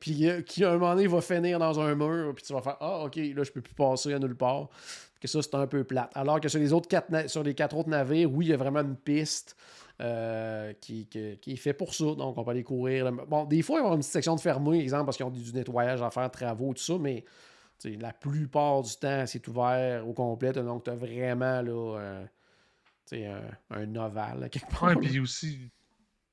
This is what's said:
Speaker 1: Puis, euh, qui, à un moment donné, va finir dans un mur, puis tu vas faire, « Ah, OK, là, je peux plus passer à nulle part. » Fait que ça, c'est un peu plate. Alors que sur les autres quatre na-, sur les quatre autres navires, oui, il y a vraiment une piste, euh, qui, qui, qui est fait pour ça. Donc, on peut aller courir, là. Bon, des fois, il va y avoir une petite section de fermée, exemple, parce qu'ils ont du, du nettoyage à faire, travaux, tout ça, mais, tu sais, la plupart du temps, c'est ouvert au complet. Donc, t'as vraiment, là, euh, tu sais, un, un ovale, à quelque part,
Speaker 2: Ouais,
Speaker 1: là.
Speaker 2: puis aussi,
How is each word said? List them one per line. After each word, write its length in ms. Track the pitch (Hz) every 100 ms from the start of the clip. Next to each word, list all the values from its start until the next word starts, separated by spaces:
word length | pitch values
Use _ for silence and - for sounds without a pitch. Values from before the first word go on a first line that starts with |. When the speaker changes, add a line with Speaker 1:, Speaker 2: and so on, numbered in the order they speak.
Speaker 1:
Puis, 260 | 151 147 165
euh, 120 | 175
qui, 240 | - -
à 60 | 185
un 80 | 170
moment 160 | 175
donné, 120 | 180 202
va 140 | 170
finir 380 | 165 175 175 170
dans 200 | 160 156
un 160 | 151
mur, 400 | 147 151 165 151
puis 80 | 135
tu 120 | -
vas 80 | 135
faire, « 160 | 135 143
Ah, 200 | 156 180
OK, 120 | 147 160
là, 280 | 147 139
je 80 | 135
peux 80 | 131
plus 140 | -
passer 400 | - 139 131 147
à 40 | 143
nulle 160 | 135
part. » 360 | 120 127 139 143
Fait 480 | - - - - _
que 80 | 123
ça, 140 | 156
c'est 120 | 143
un 120 | 139 135
peu 180 | 143
plate. 260 | - 131 120
Alors 260 | 139 139 156
que 80 | 151
sur 100 | 156
les 140 | 147
autres 160 | 165 165
quatre 220 | 185 -
na-, 180 | 160 147
sur 140 | 160
les 120 | 147
quatre 220 | 139 147 151
autres 140 | 160
navires, 420 | 151 131 160 165
oui, 140 | 139 165
il 20 |
y 40 |
a 20 | 143
vraiment 240 | 139 147
une 160 | 143 131
piste, 580 | - 147 151 - - - - - - -
euh, 720 | 117 117 113 110 110 110 107 104
qui, 260 | - 113 107
qui, 300 | 110 107 101
qui 140 | -
est 40 | 127
fait 180 | 147
pour 200 | 135 185
ça. 100 | - 151
Donc, 240 | 147 135 120
on 40 |
peut 60 | 117
aller 140 | 123
courir, 400 | 120 127 127 131
là. 60 | 127
Bon, 340 | 123 143 151
des 160 | 147 160
fois, 160 | 160 311
il 40 |
va 20 |
y 20 |
avoir 100 | 226 160
une 40 |
petite 120 | 135
section 220 | 170 156
de 60 | 160
fermée, 400 | 175 135 147 165
exemple, 240 | 131 143
parce 140 | 139 127
qu'ils 80 | 127
ont 40 |
du, 120 | 127
du 100 | 117
nettoyage 480 | 123 120 123 123 131
à 80 | 117
faire, 200 | 123 127
travaux, 420 | - 120 113 135
tout 100 | 127
ça, 120 | - 180
mais, 260 | 143 120 - - - - _ -
tu 140 | 110
sais, 40 | 107
la 160 | 117
plupart 680 | - 143 151 143 147 147 139
du 140 | 117 -
temps, 280 | 143 139 131
c'est 200 | 120 -
ouvert 600 | 120 123 127 127 120 113
au 60 |
complet. 380 | 120 123 113 127
Donc, 320 | 131 120 120
t'as 100 | 120
vraiment, 680 | 120 120 120 127 123 127 127
là, 360 | 120 117 113 107
euh, 260 | 101 95 92 _ _ _ _ _ _ _ -
tu 80 | 123
sais, 80 | 104
un, 160 | 101 110 107 -
un 240 | 107 107 113
ovale, 480 | 110 104 107 127
à 40 | 127
quelque 220 | 131 -
part, 120 | -
Speaker 2:
Ouais, 100 | 175
Speaker 1:
là. 60 | 170
Speaker 2:
puis 180 | 143 135
aussi, 500 | 127 - 160 135 123 _ _ _ _ _ _